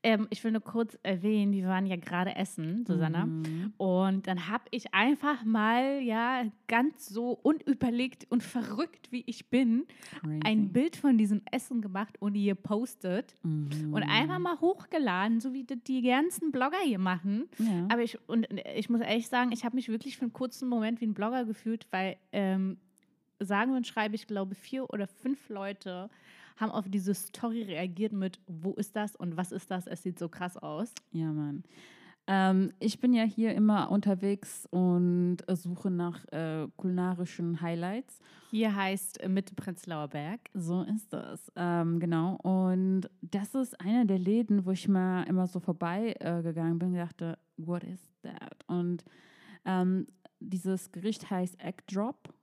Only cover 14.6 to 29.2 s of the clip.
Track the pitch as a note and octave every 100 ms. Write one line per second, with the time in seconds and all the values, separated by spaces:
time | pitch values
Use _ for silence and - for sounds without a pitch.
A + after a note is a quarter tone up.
14.6 | E4 G4 - E4 B3+ F3+ G#3 A3+ B3+ C4
15.6 | A#3+ B3+ - C4 B3 B3+ E4 - D#4+ B3+
16.6 | C4+ F4+ E4+ F#3+ F#3 F3+ F#3+ G#3 E4+ -
17.6 | A3+ F3+ F#3 A#3 A#3 - - A#3 A3+ G3+
18.6 | - - G#3+ A#3 A#3 A3+ A#3 B3 B3 A#3
19.6 | A#3+ B3+ A#3+ A3 C4+ - A#3+ - B3+ -
20.6 | B3+ A#3+ A3 A#3 A3 G3 G#3+ B3+ A3+ G#3+
21.6 | A3 A3+ - F#3 F#3+ F#3 _ G3+ F#3+ F#3+
22.6 | F#3+ F3+ _ _ _ _ _ _ G3 G3+
23.6 | B3 C4 A#3 - G#3+ G#3+ - G3+ F#3+ G3
24.6 | - C4 C4 G#3 G3 - B3+ C4+ - G3+
25.6 | G3 G3 F#3+ F3+ G3 - - - - -
26.6 | A3 - F#3+ G3 F#3 F#3+ - - A#3 A#3
27.6 | G3+ D#3+ F3+ F3 G#3+ G#3 F#3+ - - D#3+
28.6 | F#3 - G#3 G#3+ G#3 -